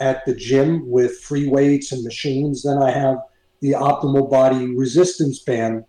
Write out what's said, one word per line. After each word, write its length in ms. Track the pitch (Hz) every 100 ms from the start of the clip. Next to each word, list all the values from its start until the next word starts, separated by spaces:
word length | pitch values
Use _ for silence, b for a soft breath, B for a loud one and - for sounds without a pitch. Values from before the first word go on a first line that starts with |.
at 260 | 135 131 139
the 80 |
gym 560 | 110 113 135 151 165 127
with 300 | 123 123 -
free 280 | - 143 143
weights 440 | 139 143 139 139
and 100 | 131
machines. 640 | 117 - 147 135 147 127
Then 180 | 143 139
I 80 | 135
have 280 | 143 135 131 - b b -
the 100 | 139
Optimal 580 | 139 139 - 139 139 135
Body 460 | 135 131 131 127
resistance 640 | 123 131 143 180 - 143 127
band 460 | - 120 113 113